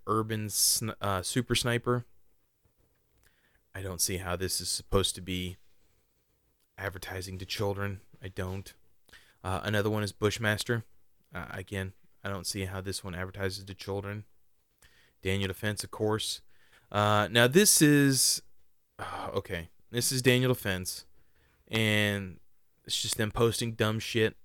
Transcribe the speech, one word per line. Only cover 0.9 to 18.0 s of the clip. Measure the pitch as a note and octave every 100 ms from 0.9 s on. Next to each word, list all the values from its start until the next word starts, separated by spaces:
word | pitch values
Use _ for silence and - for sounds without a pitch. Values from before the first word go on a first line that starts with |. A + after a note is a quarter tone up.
| -
uh, | G2+ G2
Super | F2+ C3 A#2+
Sniper. | A#2+ B2 A#2+ B2 B2 - - - _ _ _ _ _ _ _ _ _ _ _ _ _ _
I | G2
don't | F#2+ F2
see | - F2+
how | F2+
this | F2+ F#2 -
is | F2+
supposed | - - G2 F#2
to | -
be | F2+ F2+ F2+ F2 - - _ _ _ _ _ _ _ _ _ -
advertising | G2 F#2+ - F#2 F#2 F#2
to | F#2
children. | - G2+ G2 G2+ F#2+ - -
I | G2
don't. | G2 F#2 F#2+ - - - _ _ - - _
Uh, | F#2+ F#2+
another | - G#2 G#2
one | G#2+
is | G#2
Bushmaster. | - G#2+ G#2+ A2 G#2 - A#2 - - - _ _
Uh, | F#2 E2
again, | - F#2 G2+ F#2+ - - _
I | G2
don't | G2 F2
see | G#2
how | F#2 F#2+
this | G2 F#2
one | G2
advertises | F2 F#2 G2+ G2 G2
to | F#2+
children. | G2 - G2 G2 G#2+ - - _ _ _ _ - _ _ _
Daniel | F#2 G2 F#2+
Defense, | F#2 G#2+ G#2
of | -
course. | - G#2+ G#2+ - - - - - - -
Uh, | G2+ G#2 G#2 G2+
now, | A#2 B2
this | D#3+ G#3+ -
is, | D3+ D3